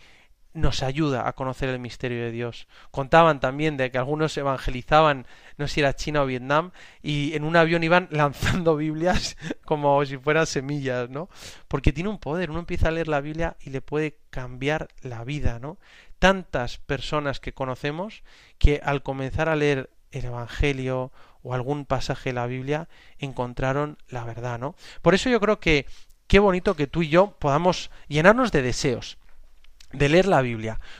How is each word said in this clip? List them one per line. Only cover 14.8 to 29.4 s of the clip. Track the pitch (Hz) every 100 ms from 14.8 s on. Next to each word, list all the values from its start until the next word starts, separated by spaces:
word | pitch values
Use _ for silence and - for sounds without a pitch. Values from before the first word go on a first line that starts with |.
| 160 -
la | 131 113
vida, | 117 147 127 117
¿no? | 135 202 - - - -
Tantas | 185 190 - 139 120 -
personas | - 131 - 151 143 127
que | -
conocemos | - 131 123 147 156 214 - - - - -
que | - 147
al | - 143
comenzar | - 135 131 - 160
a | 156
leer | 147 135 127 _ -
el | 135 123
Evangelio | 120 117 - 143 135 127 131 127 - - -
o | 127
algún | 127 123 147 143
pasaje | 127 - 139 135
de |
la | 123 120
Biblia | 131 131 151 170 - - -
encontraron | 139 127 123 120 131 139 147 151 -
la | 123
verdad, | 117 113 123 117
¿no? | 135 - - -
Por | 170
eso | 190 254
yo | 233
creo | 202 208
que | 170 147 - - - - -
qué | 196
bonito | 202 180 208 156
que | 143
tú | 160
y | 160
yo | 165 202 -
podamos | 147 143 180 - - - -
llenarnos | 143 175 233 240
de | 156
deseos | 127 117 143 113 - - - -